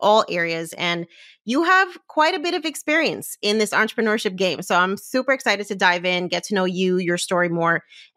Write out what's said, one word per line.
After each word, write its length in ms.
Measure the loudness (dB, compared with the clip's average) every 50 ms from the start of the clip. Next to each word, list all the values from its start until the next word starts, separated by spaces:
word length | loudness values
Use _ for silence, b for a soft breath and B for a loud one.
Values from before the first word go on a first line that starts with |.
all 240 | 2 4 4 4 4 2
areas, 420 | -2 -2 -2 -2 -4 -4 -6 -8 -8 -4
and 280 | -4 -2 -2 -4 -6 B B B B B B B _
you 180 | -2 0 0 2
have 240 | 4 4 4 2 0 -4 -10 _
quite 280 | -4 0 2 2 2 2
a 40 | 0
bit 160 | -2 -4 -4
of 100 | -4 -4
experience 720 | -6 -8 -6 -2 0 0 2 2 0 -2 -4 -8 -12 -10 -4
in 160 | -2 0 0 2
this 140 | 0 2
entrepreneurship 640 | 2 0 0 0 0 -2 0 0 0 0 -2 -4 -2
game. 280 | 0 0 0 -2 -2
So 140 | -2 0 2
I'm 200 | 2 2 2 -2
super 360 | -4 -6 -4 -4 -2 0 0
excited 340 | -2 0 0 -2 -2 -2 -4
to 80 | -6 -2
dive 320 | 2 2 2 2 2 0
in, 220 | -2 -2 -2 -2 -2
get 140 | -4 -4 -2
to 100 | -2 0
know 100 | 0 0
you, 320 | 0 0 0 2 2 2
your 220 | 2 0 0 -2 -2
story 320 | -2 0 0 0 2 2
more, 340 | 0 0 2 2 0 0 B B B B B B B